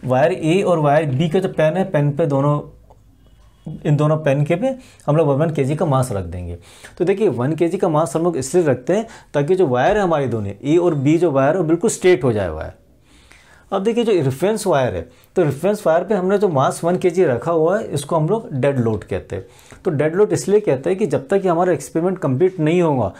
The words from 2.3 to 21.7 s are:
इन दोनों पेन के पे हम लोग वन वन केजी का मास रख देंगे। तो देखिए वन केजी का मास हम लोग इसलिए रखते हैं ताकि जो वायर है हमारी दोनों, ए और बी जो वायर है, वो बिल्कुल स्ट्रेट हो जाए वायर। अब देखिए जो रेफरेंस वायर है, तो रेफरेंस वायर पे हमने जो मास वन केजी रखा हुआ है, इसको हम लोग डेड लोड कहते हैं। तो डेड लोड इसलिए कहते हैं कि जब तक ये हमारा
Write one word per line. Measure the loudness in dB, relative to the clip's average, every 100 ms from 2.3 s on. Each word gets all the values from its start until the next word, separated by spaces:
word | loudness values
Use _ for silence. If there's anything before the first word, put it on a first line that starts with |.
| 2 0 0 -4 -18 -20 -20 _ _ _ _ -20 _ -16 -6 0
इन | 2
दोनों | 2 0
पेन | 0 0 0
के | 0
पे | -2 -6 -12 -10 -2
हम | 2
लोग | 2
वन | 2
वन | 0
केजी | 0 -2 -2
का | 0
मास | 0 0
रख | -4 -6
देंगे। | -8 -10 -12 -16 -20 -12 -4
तो | -2
देखिए | 0 0
वन | 0 -2
केजी | 0 -2 0
का | 0
मास | 0 0 -2
हम |
लोग | -2 -2
इसलिए | 0 0
रखते | 2 0 0
हैं | -2 -2 -12 -6
ताकि | -2 0 2
जो | 2
वायर | 2 2 2
है |
हमारी | 0 0 0
दोनों, | -4 -6 -6
ए | 0 2
और | 2 2
बी | 2 2
जो | 2
वायर | 2 2 2
है, |
वो | 0
बिल्कुल | 0 0
स्ट्रेट | 2 2 4
हो | 2
जाए | 0 -2
वायर। | -6 -10 -14 _ _ _ _ -20 -20 _ -20 -6
अब | -2
देखिए | 0 0
जो | 2
रेफरेंस | 2 2 0 -2 0 0
वायर | 0 0 -4
है, | -10 -16 _ 0
तो |
रेफरेंस | 0 0 -2 0 0
वायर | 0
पे | 0 -2
हमने | 0 0
जो | 2
मास | 2 0 0
वन | -2 0
केजी | 0 2
रखा | 2 2 0
हुआ | 0 2 0
है, | -2
इसको | -6 -2 -2
हम | 0
लोग | -2 -4
डेड | -2 0 0
लोड | 0 -2
कहते | -4 -8 -6 -10
हैं। | -12 -20 -20 -8 -4
तो |
डेड | 0 0 2
लोड | 0
इसलिए | 0 0 0
कहते | 2 -2 -2
हैं | -2
कि | -2
जब | -2 0
तक | 0
ये | 0
हमारा | 0 0